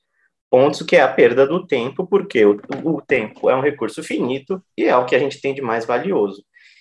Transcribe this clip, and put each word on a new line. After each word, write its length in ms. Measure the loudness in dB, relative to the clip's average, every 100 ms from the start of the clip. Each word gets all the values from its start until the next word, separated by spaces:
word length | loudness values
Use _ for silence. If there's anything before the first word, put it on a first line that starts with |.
| _ _ _ _ _
pontos, 320 | 4 4 0
que 160 | 2 4
é 40 |
a 60 | 4
perda 400 | 4 4 4 2
do 180 | 0 -4
tempo, 400 | -4 -4 -8 -2
porque 400 | -2 0 2 4
o, 140 | 2 -4 -8
o 180 | -4 -4
tempo 480 | -2 -4 -4 -4 -2
é 60 | 0
um 60 |
recurso 420 | -2 -4 -8 -8
finito 580 | -8 -6 -4 -6 -8 -10 -10 -4
e 60 |
é 120 | 0 0
o 100 | 2
que 100 | 0
a 40 |
gente 220 | 0 -6
tem 140 | -8 -6
de 60 |
mais 240 | -4 -4 -4
valioso. 600 | -4 -2 -2 -2 -6 _ _ _ _